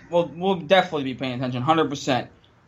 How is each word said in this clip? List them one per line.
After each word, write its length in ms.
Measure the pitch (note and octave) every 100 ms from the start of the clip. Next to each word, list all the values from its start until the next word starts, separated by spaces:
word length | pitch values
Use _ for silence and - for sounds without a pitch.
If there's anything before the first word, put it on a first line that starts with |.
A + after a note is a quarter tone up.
| -
we'll, 220 | E3+ D#3
we'll 220 | D#3 F#3+
definitely 480 | F3+ D3 F#3+ F3+ D3+
be 120 | C3
paying 180 | B2+ C3
attention, 280 | B2 B2+ B2+
hundred 280 | C3+ D#3+ C#3+
percent, 400 | C#3 - B2 - _ _ _